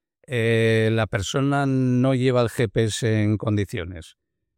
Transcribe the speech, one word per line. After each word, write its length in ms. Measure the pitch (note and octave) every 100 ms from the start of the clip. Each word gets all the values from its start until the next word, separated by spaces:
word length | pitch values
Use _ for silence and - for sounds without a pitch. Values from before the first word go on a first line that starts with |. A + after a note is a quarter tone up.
| _ _ -
eh, 640 | A#2+ A2+ A2+ A2+ A2 A2
la 120 | A2+ A2
persona 600 | A2 - C#3+ C#3 C#3+ C#3
no 500 | C3 B2+ B2 C3 C3
lleva 260 | C3 B2
el 60 | A#2
G 200 | - A2+
P 140 | B2+ A2+
S 380 | - A2+ A2
en 140 | G#2+ G#2+
condiciones, 800 | - G#2 G2 A#2 E2+ F#2 - _ _ _ _